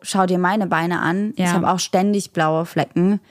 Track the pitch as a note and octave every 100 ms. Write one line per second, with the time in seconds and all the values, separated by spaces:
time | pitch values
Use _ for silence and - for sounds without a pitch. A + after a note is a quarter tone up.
0 | - G3 F#3 F3+ F3+ G#3+ F#3 D#3+ E3+ F3
1 | D#3+ F#3+ G#3 - F3+ F3 E3+ F3+ - F#3+
2 | G3 G3+ - - D#3 D#3+ E3+ E3 C#3+ E3+
3 | F3+ G3+ _